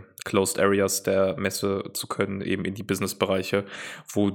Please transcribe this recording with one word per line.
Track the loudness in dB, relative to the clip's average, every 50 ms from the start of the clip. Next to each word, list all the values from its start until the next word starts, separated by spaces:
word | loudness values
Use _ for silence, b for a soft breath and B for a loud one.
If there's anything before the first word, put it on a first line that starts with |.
| -8 -12 _ -14 -8
Closed | 0 2 2 2 2 2 2
Areas | 4 4 4 4 4 2 2 0
der | 0 2 4 4 4 2 2 0
Messe | -2 -2 -2 -2 -2 0 0 -2 -4 -6 -8
zu | -8 -8
können, | -6 -2 -2 -2 -2 -2 -4
eben | -2 -2 -2 -2 -2
in | -4 -6
die | -6 -4
Business-Bereiche, | -2 -2 -2 -2 -4 0 2 2 2 2 0 0 0 0 -2 -2 -4 B B B B B B B -4 0
wo | 2 2 2 0